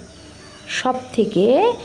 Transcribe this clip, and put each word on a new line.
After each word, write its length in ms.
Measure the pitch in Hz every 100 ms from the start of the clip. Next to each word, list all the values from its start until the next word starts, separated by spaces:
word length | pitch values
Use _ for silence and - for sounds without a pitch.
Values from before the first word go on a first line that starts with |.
| - - - - - - -
সব 260 | - 254 254 254
থেকে 600 | - 202 175 208 277 453 466